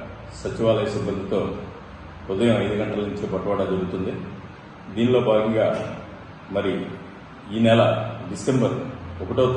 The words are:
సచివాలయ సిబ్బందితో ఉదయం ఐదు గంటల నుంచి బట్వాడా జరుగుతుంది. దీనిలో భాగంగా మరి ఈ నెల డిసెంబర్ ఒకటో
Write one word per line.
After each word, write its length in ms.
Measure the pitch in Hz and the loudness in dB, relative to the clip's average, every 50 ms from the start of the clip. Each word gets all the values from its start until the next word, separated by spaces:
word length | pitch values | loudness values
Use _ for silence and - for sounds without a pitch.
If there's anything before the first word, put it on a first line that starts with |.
| - - - - - - - - | -8 -10 -12 -12 -14 -14 -12 -8
సచివాలయ 480 | - 98 92 - 113 113 113 - 107 - 104 | -6 -6 -2 2 4 4 4 4 2 0 0
సిబ్బందితో 460 | 101 92 95 95 95 95 - 110 98 82 - - - - - - - - - - - - - - - - - 95 | -2 -2 -2 -2 -2 -2 0 0 0 0 0 -4 -6 -8 -10 -12 -14 -16 -16 -16 -16 -16 -16 -16 -12 -6 -4 0
ఉదయం 240 | 98 117 120 110 101 101 | 4 4 6 6 4 2
ఐదు 120 | 101 104 104 | 2 0 0
గంటల 200 | 107 104 101 104 104 101 | 0 0 0 -2 -2 -2
నుంచి 180 | 101 101 104 95 95 | -2 -4 -4 -2 -2
బట్వాడా 300 | 92 92 101 101 95 95 92 | -2 0 0 0 0 2 0
జరుగుతుంది. 440 | 95 92 90 90 92 92 95 110 - - - - - - - - - - - - - - - - 92 | 0 0 0 -2 -2 -4 -4 -4 -4 -6 -8 -10 -12 -12 -14 -14 -16 -16 -16 -18 -18 -16 -14 -6 0
దీనిలో 240 | 107 117 127 127 120 104 110 | 2 4 6 6 6 6 6
భాగంగా 380 | 107 107 110 113 110 110 98 85 - - - - - - - - - - - - - - - - 98 | 6 6 4 4 4 4 4 4 2 0 -2 -6 -8 -10 -12 -12 -14 -14 -16 -16 -16 -16 -10 -4 -2
మరి 180 | 101 98 98 90 - - - - - - - - - - - - - - - 101 | 0 0 0 0 -2 -4 -6 -8 -10 -12 -14 -16 -16 -16 -16 -18 -16 -10 -4 0
ఈ 40 | 113 117 113 | 4 6 6
నెల 140 | 113 113 104 - - - - - - - - - | 8 6 6 6 4 2 0 -4 -6 -8 -8 -8
డిసెంబర్ 440 | 101 - - 139 127 120 107 98 - - - - - - - - - - - | -8 -2 0 2 4 4 4 2 0 -2 -4 -6 -8 -10 -10 -10 -10 -8 -6
ఒకటో 220 | - 117 131 127 127 123 | -2 2 4 4 6 6